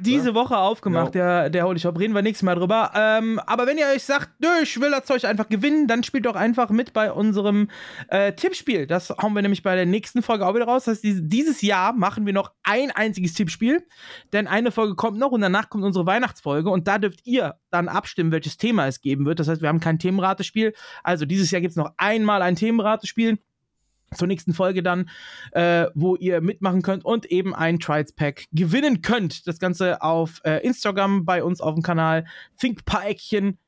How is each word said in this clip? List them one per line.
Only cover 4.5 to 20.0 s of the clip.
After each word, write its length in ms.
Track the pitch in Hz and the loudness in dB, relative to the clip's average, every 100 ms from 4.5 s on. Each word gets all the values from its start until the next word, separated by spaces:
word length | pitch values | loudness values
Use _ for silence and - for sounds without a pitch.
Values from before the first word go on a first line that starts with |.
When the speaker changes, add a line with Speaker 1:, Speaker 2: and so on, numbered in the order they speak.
| 349 | 2
Speaker 1:
ich 180 | 294 226 | 2 0
will 100 | 285 | 0
das 120 | 277 - | 0 0
Zeug 180 | 262 | 0
einfach 240 | 208 208 214 | 0 -2 0
gewinnen“, 400 | 214 277 302 277 | 0 2 2 2
dann 160 | 233 | 2
spielt 220 | 233 269 233 | 0 -2 -2
doch 100 | 202 | 0
einfach 340 | 220 240 240 | 0 2 2
mit 220 | 220 247 | 2 0
bei 180 | 220 214 | 0 -2
unserem, 560 | 143 214 202 202 208 208 - - - - | 0 0 2 2 2 0 -4 -18 -16 -2
äh, 240 | 190 202 | 0 0
Tippspiel. 520 | 196 370 370 - 202 143 | 0 -4 -2 -2 -2 0
Das 240 | 175 - | -2 -4
hauen 220 | - 214 | -4 -2
wir 80 | 208 | 0
nämlich 200 | 202 196 | 0 0
bei 100 | 196 | 0
der 100 | 185 175 | 2 2
nächsten 360 | 208 - 247 | 0 0 -2
Folge 240 | 226 220 185 | 0 0 2
auch 80 | |
wieder 120 | 220 233 | 0 2
raus. 180 | 254 | 0
Das 100 | 233 214 | 0 -2
heißt, 80 | |
dies-, 160 | 214 196 | 0 -2
dieses 360 | 156 220 311 262 | 0 0 0 0
Jahr 320 | 202 190 190 | 2 2 2
machen 320 | 240 185 214 | 2 0 0
wir 80 | 202 | -2
noch 200 | 196 196 _ | -2 -2 _
ein 300 | - 220 277 | 0 0 0
einziges 420 | - 220 190 180 | -2 -2 -2 -4
Tippspiel, 500 | - 175 - 226 330 349 - - - - | -2 -4 0 0 0 -2 -20 -20 -20 -4
denn 140 | 202 196 | -4 0
eine 240 | 196 240 | 0 0
Folge 240 | 226 220 | 0 -2
kommt 240 | 175 226 208 | 0 -2 0
noch 140 | 269 | 0
und 80 | 247 | 2
danach 300 | 196 196 220 | 2 2 0
kommt 140 | 214 | -2
unsere 220 | 196 185 175 | 0 0 2
Weihnachtsfolge 640 | 214 247 - 147 143 170 | 2 0 -4 -4 -2 0
und 160 | 185 165 | 0 0
da 120 | 208 | 0
dürft 280 | 202 - - | 0 -4 -2
ihr 300 | 254 165 - _ | 0 -2 -6 _
dann 180 | 175 175 | -2 -2
abstimmen, 420 | 196 - - 165 | -4 -4 -2 0
welches 260 | 160 151 - | 0 -2 -4
Thema 280 | 220 220 139 | 0 2 0
es 140 | 127 | -2
geben 260 | 139 139 143 | -2 0 0
wird. 140 | 170 | 0
Das 80 | 151 | -2
heißt, 120 | 160 | 0
wir 80 | 156 | 0
haben 120 | 160 | 0
kein 180 | 165 | 0
Themenratespiel. 760 | 160 | 0